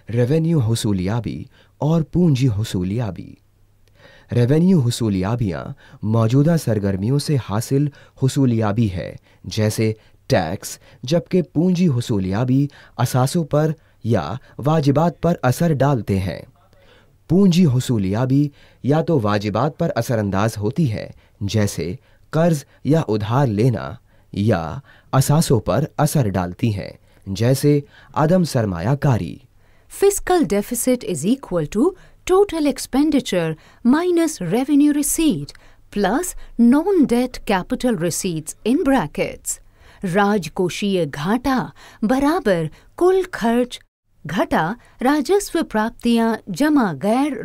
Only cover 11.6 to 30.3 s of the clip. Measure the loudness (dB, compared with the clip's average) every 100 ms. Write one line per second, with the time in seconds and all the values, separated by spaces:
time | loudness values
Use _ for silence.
11.6 | 0 2 2 0 -2 -4 -2 -2 0 0
12.6 | 0 -6 -12 -4 0 0 0 -2 -2 0
13.6 | 0 -4 _ _ -2 0 -2 -8 -12 -6
14.6 | -2 0 2 2 0 0 -2 0 0 0
15.6 | 0 2 2 0 0 -2 -2 -8 -14 _
16.6 | _ _ -20 -20 _ _ 0 4 4 6
17.6 | 4 2 0 -2 0 -2 0 2 0 -4
18.6 | -20 _ 0 0 2 0 2 0 0 -2
19.6 | -2 -2 -4 -2 -2 -2 -2 0 -2 -2
20.6 | -4 0 -2 -2 -10 -16 _ -10 -4 0
21.6 | 0 -2 -8 -8 _ _ -6 0 2 0
22.6 | -6 _ 0 0 0 -2 0 0 2 2
23.6 | 2 0 -6 -14 _ _ _ -2 0 0
24.6 | -2 -10 -14 -20 -2 0 2 2 2 0
25.6 | 0 -2 -2 -2 0 0 0 -2 -4 -2
26.6 | -2 -2 -8 -16 _ _ -8 -2 0 2
27.6 | 2 2 -2 -18 -10 -2 2 2 2 -2
28.6 | -2 -2 -2 0 0 0 -2 -12 _ _
29.6 | _ _ -14 0 0 0 0